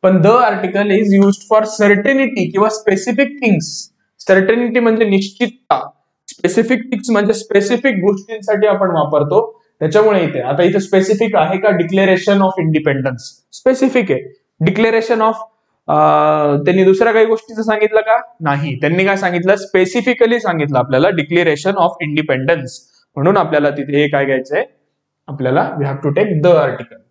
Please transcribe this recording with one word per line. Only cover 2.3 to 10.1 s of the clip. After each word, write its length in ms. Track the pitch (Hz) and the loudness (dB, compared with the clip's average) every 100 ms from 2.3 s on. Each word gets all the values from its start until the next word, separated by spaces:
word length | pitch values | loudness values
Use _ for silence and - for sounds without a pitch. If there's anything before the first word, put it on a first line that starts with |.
| 208 185 190 214 | -2 -4 0 0
specific 580 | 214 - 190 - 226 277 | 0 -2 -2 -2 -2 -2
things. 680 | 285 247 175 - - - _ _ _ - | -2 0 0 -2 -12 -16 _ _ _ 2
Certainty 500 | 190 190 226 240 240 | 2 4 0 0 0
म्हणजे 240 | 233 220 | 0 2
निश्चितता, 840 | 220 196 196 - 247 - _ 151 - _ _ _ - | 2 0 -2 -6 -6 -6 _ -4 -4 _ _ _ -20
Specific 520 | - 175 180 226 254 | -6 -2 0 0 -2
things 280 | - 214 - | -4 -8 -2
म्हणजे 220 | 214 208 | -2 0
specific 640 | 214 - 196 196 247 269 | -2 0 -2 0 0 0
गोष्टींसाठी 720 | 202 185 196 - 214 202 208 208 | 0 -2 -2 -6 -10 -4 0 0
आपण 240 | 185 190 | 0 0
वापरतो, 720 | 165 147 147 143 185 226 - _ _ | 0 0 0 0 0 -2 -10 _ _
त्याच्यामुळे 440 | 156 208 214 | 0 2 4